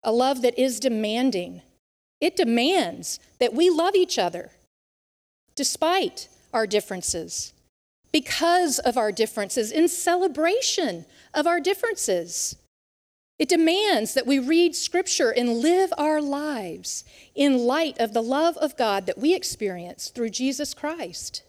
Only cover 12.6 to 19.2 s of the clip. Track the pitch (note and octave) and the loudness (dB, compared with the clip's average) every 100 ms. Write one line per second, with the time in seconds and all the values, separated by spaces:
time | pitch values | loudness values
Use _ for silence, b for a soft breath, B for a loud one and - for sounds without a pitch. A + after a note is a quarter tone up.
12.6 | _ _ _ _ _ _ _ _ D#4 E4+ | _ _ _ _ _ _ _ _ 0 4
13.6 | D#4+ F4+ G#4+ C#4+ A3 C4 B3 C#4 B3+ E4 | 4 2 2 2 0 -2 2 0 2 2
14.6 | F4 - - F4 F4+ - B3+ A3+ A#3+ A#3 | 2 0 -2 -2 -2 0 2 2 0 2
15.6 | D4 F4+ F#4+ - D4+ D4+ C#4+ C#4 D4+ C4+ | 2 4 2 0 0 0 -2 -4 -4 -6
16.6 | F3+ D#3+ - - B B B - C#4+ C4 | -8 -10 -10 -12 B B B 0 4 4
17.6 | A#3+ C#4+ D#4+ - A3+ A3 A3+ C#4 E4 D#4+ | 2 2 0 -2 0 0 0 2 2 0
18.6 | D4+ - A3+ G3 F#3+ F#3+ | -4 0 0 0 -2 -2